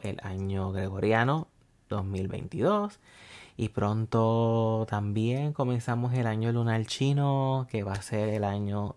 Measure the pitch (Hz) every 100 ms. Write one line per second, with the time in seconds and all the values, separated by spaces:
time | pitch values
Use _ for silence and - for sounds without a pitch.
0 | 101 101 98 95 95 98 95 95 95 95
1 | 104 113 123 156 - _ _ _ - 101
2 | 98 95 92 98 - - 151 208 208 -
3 | - - - - - - 110 - 104 110
4 | 110 117 113 113 113 113 110 110 110 104
5 | 104 107 113 131 147 147 123 120 123 120
6 | 123 123 113 110 117 120 113 113 107 -
7 | 139 143 139 139 135 131 123 110 98 98
8 | - 107 107 107 101 101 101 101 104